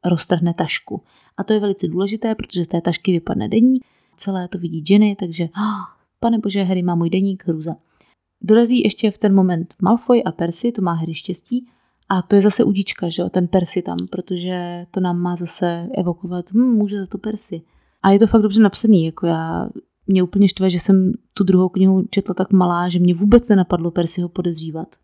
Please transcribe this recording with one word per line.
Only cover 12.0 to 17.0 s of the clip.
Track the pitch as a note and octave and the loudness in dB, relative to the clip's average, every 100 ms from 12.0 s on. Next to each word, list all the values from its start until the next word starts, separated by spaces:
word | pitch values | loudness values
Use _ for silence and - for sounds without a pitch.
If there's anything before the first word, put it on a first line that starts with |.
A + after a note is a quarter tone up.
| _ | _
a | F#3+ | -4
to | - G3+ | 2 4
je | |
zase | G3+ - | 4 2
udička, | - G3 G3 - F3 | 0 0 -4 -6 -6
že | E3 | -4
jo, | F3+ | -2
ten | - F3 | -2 0
Percy | F#3+ F3 - | 0 0 -4
tam, | F3 F3 F3+ | -6 -8 -8
protože | - - F3+ F3 F3+ F3 F3 F3 | -10 -8 -8 -6 -8 -8 -12 -10
to | - | -4
nám | F#3 F3 | -2 -2
má | F3 F3 | -4 -4
zase | F3 - F3 E3+ E3+ C4 | -8 -4 -4 -4 -6 -4
evokovat, | F3 E3 F3 F3+ F3 | -4 -4 -8 -10 -4
hm, | G3+ B3+ | 0 2
může | A3+ G#3 | 2 0
za | G3+ | -4